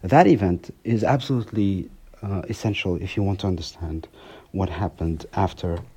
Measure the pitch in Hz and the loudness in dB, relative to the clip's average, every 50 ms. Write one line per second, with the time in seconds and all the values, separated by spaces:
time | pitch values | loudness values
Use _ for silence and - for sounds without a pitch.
0 | - 92 123 151 180 196 165 110 98 92 87 85 - - - _ _ 113 117 110 | 0 6 8 8 10 8 8 6 4 2 0 0 -4 -12 -20 _ _ 0 0 2
1 | 107 104 127 139 127 - 139 120 110 - - 110 104 98 98 92 - - - - | 2 2 2 0 0 -2 -2 -2 -2 -4 -2 0 0 0 0 -2 -4 -8 -12 -20
2 | - - - - - 101 98 92 - - 107 - - 113 104 - - 95 90 85 | -20 -20 -18 -12 -8 -6 -4 -4 -4 -6 -8 -4 -2 -2 -2 -2 -2 -2 -2 -2
3 | 90 95 - - 101 98 98 98 - 101 92 85 - - - - 85 80 80 80 | -4 -6 -4 -2 -2 -2 -2 -2 0 -2 -2 -2 -4 -10 -10 -10 -8 -6 -6 -8
4 | - - - - - - - - - - - 95 95 90 82 82 101 87 - - | -10 -12 -20 -20 -20 -20 -20 -20 -20 -10 -4 -2 -2 -2 -2 -4 -4 -4 -4 -4
5 | 82 82 80 78 - - - - 98 90 - - - 90 85 85 85 - - | -4 -4 -4 -4 -8 -8 -4 -2 -2 -2 -2 -4 -6 -4 -4 -4 -8 -12 -18